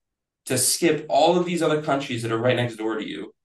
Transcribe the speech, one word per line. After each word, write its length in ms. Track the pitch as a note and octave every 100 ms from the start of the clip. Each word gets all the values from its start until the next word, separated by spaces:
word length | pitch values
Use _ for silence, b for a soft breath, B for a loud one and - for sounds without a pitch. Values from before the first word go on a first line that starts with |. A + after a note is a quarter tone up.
| _ _ _ _ -
to 120 | B2+
skip 480 | - - E3+ D3 -
all 280 | C#3 E3 F3
of 80 | F3
these 160 | E3
other 200 | D#3+ D3+
countries 420 | D3 C#3 - A2+
that 80 | A2+
are 60 | A2+
right 180 | B2 A#2+
next 220 | A#2+ -
door 200 | A2 A2
to 80 | F#2
you 260 | F2+ - _